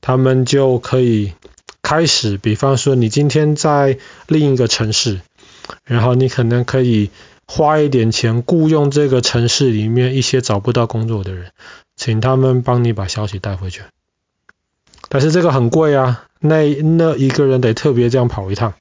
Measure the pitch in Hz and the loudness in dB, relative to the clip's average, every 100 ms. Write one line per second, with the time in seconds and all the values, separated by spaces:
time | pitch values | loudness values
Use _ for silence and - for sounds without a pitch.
0 | - 131 131 131 127 139 135 123 - 131 | 0 0 2 2 0 2 2 0 0 0
1 | 123 113 101 85 - _ - - - 156 | 2 0 -2 -8 -20 _ -20 -12 -4 0
2 | 165 - 110 98 107 104 139 135 - 131 | 0 0 -2 -4 -2 0 0 0 0 0
3 | 113 123 147 156 151 147 160 143 139 131 | 0 0 0 2 0 0 0 2 2 -2
4 | - - - 156 147 131 117 - 110 107 | -8 -20 -2 0 2 2 0 0 -2 -2
5 | - 95 - _ - - - - _ 120 | -4 -6 -10 _ -20 -20 -20 -20 _ 0
6 | 117 123 131 - 117 120 120 135 123 110 | 2 2 0 0 0 0 0 0 2 2
7 | 104 - - _ _ - 151 156 147 131 | 0 -6 -20 _ _ -2 2 2 2 2
8 | 113 113 113 117 120 175 156 156 143 139 | 0 0 -2 -2 0 0 2 2 0 0
9 | 143 127 120 120 117 - 135 110 107 120 | 2 0 0 0 0 0 0 0 0 0
10 | 127 135 123 131 123 104 98 123 117 113 | 0 -2 -2 -2 0 -4 -2 -2 -2 -2
11 | 113 110 95 92 90 _ - - _ _ | -4 -6 -6 -10 -14 _ -20 -20 _ _
12 | - 110 127 131 131 127 123 123 120 104 | -4 -2 0 2 2 0 0 0 0 -2
13 | 95 - 107 101 104 95 92 - 98 _ | -6 -6 -6 -6 -8 -8 -10 -12 -18 _
14 | _ _ _ _ _ _ _ _ _ _ | _ _ _ _ _ _ _ _ _ _
15 | - 139 147 165 170 135 117 160 156 139 | -6 -2 0 2 2 2 0 2 2 2
16 | 131 120 - _ 151 156 151 143 156 165 | 0 -2 -8 _ 0 2 2 0 0 2
17 | 165 151 135 131 139 131 127 117 151 120 | 2 2 0 2 2 2 2 0 0 2
18 | 120 127 120 - 95 98 117 - | 2 2 0 -2 -8 -4 -4 -6